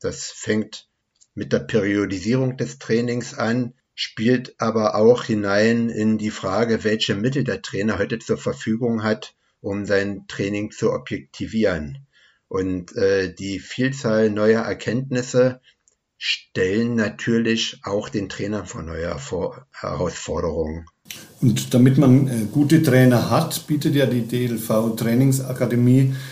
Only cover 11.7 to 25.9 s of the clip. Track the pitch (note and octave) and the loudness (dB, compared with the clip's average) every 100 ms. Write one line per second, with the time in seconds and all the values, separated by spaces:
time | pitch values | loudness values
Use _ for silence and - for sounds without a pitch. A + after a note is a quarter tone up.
11.7 | E2+ D2 C#2 - _ _ _ _ F#2+ F#2+ | 0 -6 -12 -18 _ _ _ _ -4 -2
12.7 | F#2 F2 - G2 G2 F#2 - G2 F#2+ - | -4 -6 -2 2 2 0 -6 -8 -8 -8
13.7 | - C3 C3+ A2+ A2 A2 G#2 G#2+ A2+ G#2 | -2 -2 -2 0 2 2 4 4 2 0
14.7 | G2 - A#2 C3+ B2 B2 B2+ B2+ B2+ _ | -6 -4 -4 -2 -4 0 2 2 0 _
15.7 | _ _ _ _ _ - - - - F#2 | _ _ _ _ _ -6 -6 -6 -2 0
16.7 | G#2 A#2 A#2 G#2+ - - A#2 A2+ A2+ - | 0 0 0 -2 -2 0 2 2 0 -2
17.7 | - - G2+ - G#2+ G2 - G2+ G#2 F2+ | -8 -6 -4 -4 -6 -6 -6 -6 -6 -8
18.7 | - D#2+ D#2+ E2+ D#2 - F2+ F2+ - - | -10 -8 -6 -6 -6 -6 -6 -6 -8 -16
19.7 | - G2 - F2+ - - E2 E2+ E2+ D#2 | -12 -8 -4 -4 -6 -6 -4 -2 -2 -4
20.7 | D#2+ D#2+ _ - - - - - G#2 - | -6 -12 _ -18 -18 -18 -2 0 0 2
21.7 | - C3 C3+ C3+ B2+ - A#2 G#2 C#3+ D3 | 6 6 6 6 6 6 0 -2 0 4
22.7 | E3 D#3+ B2+ B2+ A#2+ E2+ B2+ E3 - - | 6 6 6 6 6 4 2 0 -4 -4
23.7 | D3+ D#3 C#3 B2+ B2 A2 B2 B2 A2+ - | -2 0 2 2 0 -2 -2 -2 -2 0
24.7 | A2 A2+ A2 A#2 A#2+ C3+ C3 - C3 B2 | 0 0 -2 0 4 4 2 -2 -2 0
25.7 | A#2+ B2 | 4 6